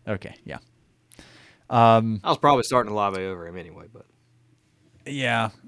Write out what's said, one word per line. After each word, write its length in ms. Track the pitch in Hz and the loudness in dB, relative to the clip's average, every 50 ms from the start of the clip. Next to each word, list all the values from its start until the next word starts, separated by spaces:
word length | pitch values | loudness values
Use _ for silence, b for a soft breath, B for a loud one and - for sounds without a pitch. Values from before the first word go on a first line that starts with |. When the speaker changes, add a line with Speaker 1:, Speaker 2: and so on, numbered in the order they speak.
| _ 110 | _ -8
Speaker 1:
Okay, 260 | 107 92 - - - - - | -8 -8 -8 -12 -18 -18 -16
yeah. 140 | 82 67 58 - _ _ _ _ _ _ _ _ _ b b b b b b b b b b b - | -14 -14 -14 -16 _ _ _ _ _ _ _ _ _ b b b b b b b b b b b -2
Um, 500 | 127 117 117 113 113 113 113 113 110 101 - | 2 6 6 8 6 6 4 0 -4 -4 -2
Speaker 2:
I 60 | 196 | -2
was 80 | 151 - | -2 2
probably 240 | - 147 143 123 113 | 2 4 4 2 2
starting 260 | - 135 123 113 104 | 0 0 0 0 0
Olave 280 | 104 107 101 101 95 95 | -2 -2 -2 -2 -2 -4
over 240 | 95 95 92 87 85 | -6 -8 -8 -10 -12
him 120 | 85 87 92 | -14 -14 -14
anyway, 260 | 85 85 - 82 85 - | -16 -16 -18 -20 -20 -20
but 140 | 113 - - _ _ _ _ _ _ _ _ _ _ _ _ _ _ _ _ _ _ _ - | -20 -20 -20 _ _ _ _ _ _ _ _ _ _ _ _ _ _ _ _ _ _ _ -14
Speaker 1:
Yeah, 460 | 135 143 139 131 120 117 113 113 110 - _ - | -10 -8 -4 -2 -2 0 -2 -2 -4 -6 _ -20